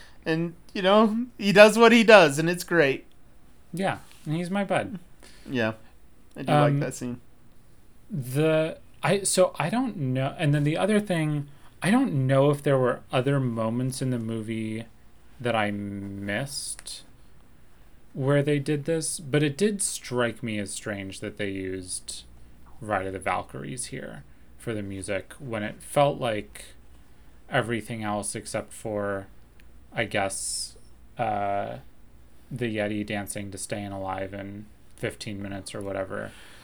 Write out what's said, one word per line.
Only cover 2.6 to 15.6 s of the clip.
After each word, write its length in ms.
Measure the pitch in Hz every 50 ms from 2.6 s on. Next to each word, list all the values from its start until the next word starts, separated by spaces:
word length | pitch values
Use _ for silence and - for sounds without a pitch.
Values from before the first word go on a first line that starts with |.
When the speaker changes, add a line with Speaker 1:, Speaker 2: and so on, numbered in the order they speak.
| -
Speaker 1:
great. 420 | - 180 170 147 135 135 - - - - - - - - - - - - - - - 170
Speaker 2:
Yeah, 240 | 165 196 170 110 - - - - - -
and 100 | 151 151
he's 140 | 170 175 170
my 140 | 196 202 196
bud. 360 | 190 185 131 101 - 196 175 - - - - - - - - - -
Speaker 1:
Yeah, 240 | 135 123 113 110 110 - - - - - - - - - - - -
I 40 | 151 143
do 80 | 131 151
Speaker 2:
Um, 260 | 147 147 143 143 139
Speaker 1:
like 0 | 135
that 60 | 127 -
scene. 240 | - 127 123 123 123 - - - - - - - - - - - - - - - - - -
Speaker 2:
the, 680 | 220 143 117 127 127 147 156 156 156 156 160 165 - - - - - - -
I, 200 | 147 185 202 190
so 300 | - - 190 185 180 - -
I 100 | 143 175
don't 280 | 214 247 269 233 -
know. 360 | 165 139 127 127 131 135 143 -
And 160 | - 165 143 147
then 80 | 151 143
the 140 | 151 160
other 220 | 180 185 202 208 208
thing, 480 | 208 - 180 160 156 151 151 147 143 147 - - - - - -
I 100 | - 175
don't 340 | 226 262 277 196 165 135 131
know 240 | 131 135 135 139 147
if 120 | 143 143 -
there 140 | 151 139
were 240 | 131 127 123 135 - - -
other 280 | - 131 123 139 143 139
moments 600 | 131 123 113 117 110 113 117 123 127 131 127 -
in 80 | 135 127
the 80 | 123 117
movie 680 | 113 113 113 113 107 113 113 110 110 110 110 113 113 - - - - - - - - - - -
that 160 | - 120 113
I 160 | 110